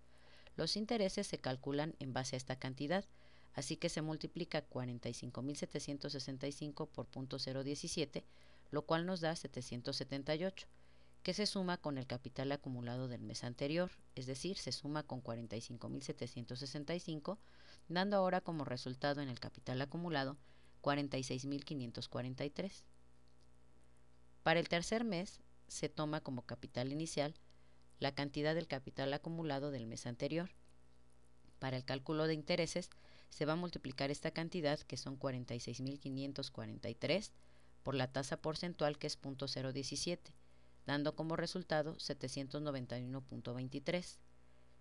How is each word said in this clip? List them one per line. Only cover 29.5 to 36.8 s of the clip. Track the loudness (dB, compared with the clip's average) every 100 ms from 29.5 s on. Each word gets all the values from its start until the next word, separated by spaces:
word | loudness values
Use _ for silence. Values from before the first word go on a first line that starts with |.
| 2 0
del | -2 -4
mes | -4 -4
anterior. | -2 2 2 0 -6 -20 -20 -20 -20 -20 -20 -20 -20 -20 -4
Para | -2 0
el |
cálculo | 0 -2 2 4 4
de | 4
intereses, | 2 2 4 0 -4 -8 -18 -20 -16
se | 0
va | 4
a | 4
multiplicar | 2 -2 -6 0 0
esta | 2 0
cantidad, | 0 0 2 4 2
que | 0 -6
son | -6 -2
cuarenta | 0 0 -2 -4
y |
seis | -4 -2
mil | -2 -2
quinientos | -2 -2 -2 -2 -6
cuarenta | -6 -6 -4